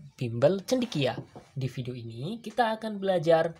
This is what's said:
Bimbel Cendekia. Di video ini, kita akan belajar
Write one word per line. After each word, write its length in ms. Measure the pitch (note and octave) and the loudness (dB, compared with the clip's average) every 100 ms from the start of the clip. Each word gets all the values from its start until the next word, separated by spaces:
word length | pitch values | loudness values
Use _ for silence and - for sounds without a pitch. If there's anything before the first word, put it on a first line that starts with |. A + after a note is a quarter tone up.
| D3 - | -14 -6
Bimbel 480 | A#2+ A#2 C#3+ G3 | -4 4 4 4
Cendekia. 560 | F#3 B3+ A#3+ D#3 B2 A#2 - - - | 0 0 0 0 0 -2 -10 -18 -14
Di 160 | - C3 | -6 -4
video 240 | - B2+ | -4 -8
ini, 480 | B2 A2+ A#2 D3+ A3+ | -10 -12 -10 -8 -8
kita 400 | A3+ A#3 A3+ A3 | -4 0 0 -2
akan 240 | A3 G#3 | -6 -4
belajar 480 | F#3+ F#3 D#3 E3 E3 | 0 2 4 4 4